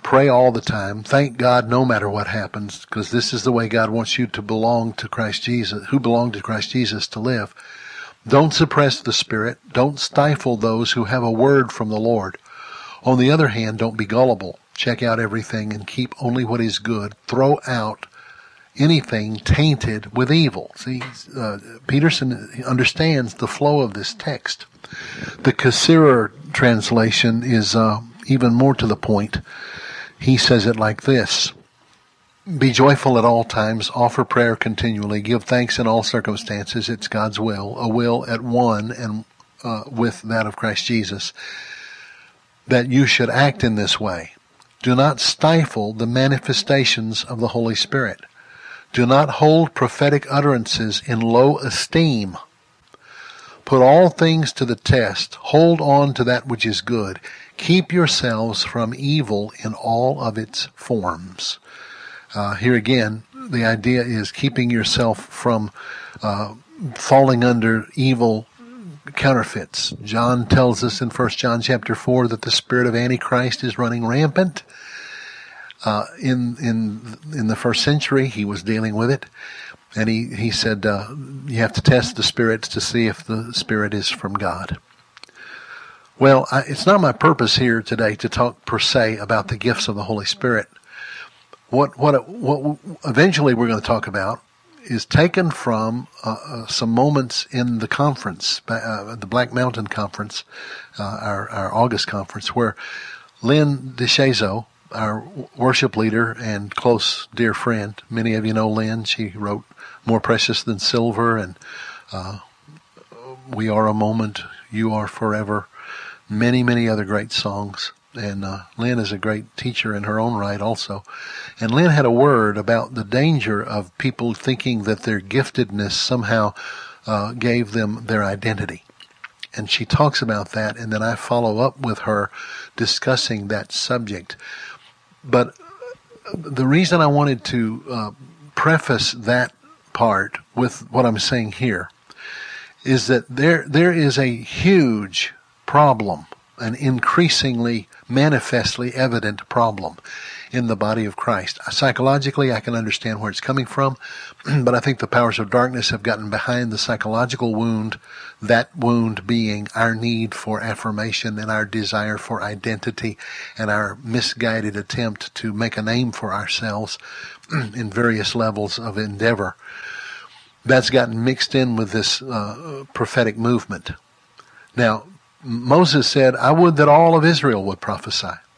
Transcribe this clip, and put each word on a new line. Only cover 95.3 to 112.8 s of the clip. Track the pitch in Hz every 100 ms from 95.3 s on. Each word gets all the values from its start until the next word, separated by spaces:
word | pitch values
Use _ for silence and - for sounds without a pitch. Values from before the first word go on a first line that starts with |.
| 190 170
from, | - - 110 110 120 - - 110
uh, | 110 -
uh, | 117 113
some | - 113
moments | 117 147 143 123 - -
in | 127 123 113
the | 110
conference, | - 147 135 104 87 - - -
uh, | 113 113 107 104 113
the | 98
Black | 120 120
Mountain | 123 127 120 101
Conference, | - 101 - 104 - - - - - - -
uh, | 101 104
our, | 104 98 101
our | - 95
August | 110 123 107 -
conference, | 104 92 104 -
where | 123 113 - - - - - - _
Lynn | 113 151 147 139 131 127
DeShazo, | 123 - 135 113 104 104 110 _ _
our | 104 110 107
w-, | - - - -
worship | 127 127 127 110
leader | 110 110 113 113
and | 117 101 101 -
close | 123 113 - - -
dear | 113 113
friend, | 101 123 110 104 104 -
many | 113 113
of | 110 110
you |
know | 110 110
Lynn. | 107 110 113
She | 107 - 104 104
wrote | 101 104 - - - -
More | - 113
Precious | - 113 - 110
Than | - 104
Silver | - 123 117 107 117 113
and, | 95 90 - - - - -
uh, | 95 92 101 - _ _ 151